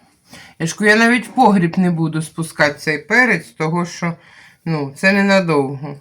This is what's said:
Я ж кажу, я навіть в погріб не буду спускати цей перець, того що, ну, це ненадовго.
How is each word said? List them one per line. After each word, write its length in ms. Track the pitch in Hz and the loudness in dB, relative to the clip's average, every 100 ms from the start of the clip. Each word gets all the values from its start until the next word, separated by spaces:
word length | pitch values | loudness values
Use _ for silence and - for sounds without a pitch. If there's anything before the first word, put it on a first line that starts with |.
| _ _ _ - - - | _ _ _ -20 -20 -8
Я 80 | 165 | -8
ж 100 | - | 0
кажу, 140 | 208 | 2
я 60 | 214 | 4
навіть 320 | 233 240 - | 4 2 -2
в 40 | |
погріб 460 | - 233 196 170 190 | 2 4 4 2 0
не 120 | 180 | 0
буду 320 | 165 160 156 | 0 -2 -4
спускати 560 | 160 - 165 - 147 143 | -8 -8 -10 0 0 0
цей 200 | 156 151 | -4 -6
перець, 520 | - 226 247 175 - | -2 0 2 0 -6
того 360 | - 160 170 170 | -8 -4 -4 -6
що, 280 | - 170 165 _ - - _ | -6 -8 -8 _ -20 -20 _
ну, 280 | 165 160 139 139 | -6 -4 -6 -2
це 160 | 196 | 0
ненадовго. 840 | 202 202 196 175 151 135 139 143 139 | 2 4 2 2 0 0 -4 -12 -12